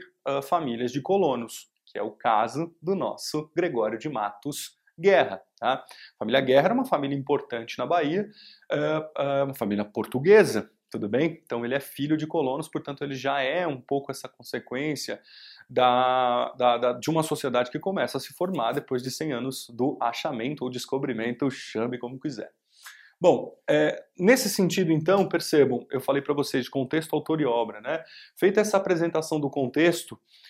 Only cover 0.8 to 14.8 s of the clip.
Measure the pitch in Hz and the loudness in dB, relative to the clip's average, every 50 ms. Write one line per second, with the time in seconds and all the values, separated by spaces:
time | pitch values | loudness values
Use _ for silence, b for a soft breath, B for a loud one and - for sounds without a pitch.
0.8 | 123 120 120 120 120 - 190 202 185 147 127 117 117 110 - - - _ _ _ | -4 -2 -2 -4 0 0 2 2 4 2 0 -2 -4 -10 -12 -16 -18 _ _ _
1.8 | _ - _ 104 104 113 107 _ - 123 113 107 113 113 107 143 165 165 - _ | _ -12 _ -6 -6 -6 -8 _ 0 2 4 4 2 0 -2 -6 -6 -6 -8 _
2.8 | - 165 196 185 127 104 - - - - - 151 151 - _ 170 180 170 127 117 | -4 -4 -2 -2 -2 -4 -4 -6 -10 -6 -6 -6 -6 -4 _ -2 -2 0 0 0
3.8 | 107 110 113 113 - 156 143 110 104 104 - - - 143 143 - - - _ _ | 0 0 -2 -4 -6 -6 -4 -4 -4 -4 -6 -8 -10 -10 -8 -8 -12 -14 _ _
4.8 | _ _ _ - 160 202 190 165 - 98 98 95 - _ _ _ 113 117 131 139 | _ _ _ 0 4 4 6 6 4 2 -2 -10 -12 _ _ _ -2 -2 -2 -2
5.8 | - _ - - - - _ _ - 107 117 135 135 131 127 139 156 190 233 262 | -6 _ -20 -20 -20 -20 _ _ -2 2 2 2 4 6 6 6 6 4 2 0
6.8 | 247 - 180 147 143 139 143 139 135 139 147 139 - - 123 117 113 - - - | 0 0 -2 -2 0 -2 -4 -4 0 0 0 -2 0 -6 -8 -10 -8 -10 -6 -6
7.8 | 127 135 170 175 151 143 165 196 208 208 B B B B B B B B 160 147 | -2 0 0 0 0 0 0 -2 -4 -6 B B B B B B B B -2 -2
8.8 | 147 151 156 156 151 - - - 143 143 139 139 139 139 135 - 117 101 104 101 | 0 0 -2 -2 -4 -6 -6 -4 -2 0 0 0 0 -2 -2 -4 -2 -2 0 -2
9.8 | 104 - - 117 104 - - 127 139 185 208 220 185 113 107 107 - - _ _ | -2 -4 -4 -4 -4 -2 -4 0 6 8 8 8 8 6 2 -2 -4 -4 _ _
10.8 | _ _ - 113 110 101 110 127 160 165 160 - _ _ 123 117 120 120 131 143 | _ _ -8 -6 -4 0 0 0 0 0 -2 -6 _ _ -6 -4 -2 -2 -2 -4
11.8 | - - - - 139 147 156 156 156 156 156 165 139 127 131 151 156 - - 156 | -4 -6 -8 -6 -2 -2 -2 -2 -2 -2 -2 -2 0 0 -2 -4 -6 -8 -8 -8
12.8 | - - 139 - 147 143 135 127 123 139 139 143 131 131 151 180 180 165 139 127 | -8 -8 -8 -8 -8 -8 -8 -4 -4 -2 -2 0 -2 -2 -2 -2 -2 -2 -4 -6
13.8 | 117 - 143 139 139 - 135 - - - - _ - - - 123 - - 123 127 | -6 -4 -4 -4 -4 -6 -10 -10 -12 -16 -18 _ -12 -8 -8 -8 -8 -6 -6 -4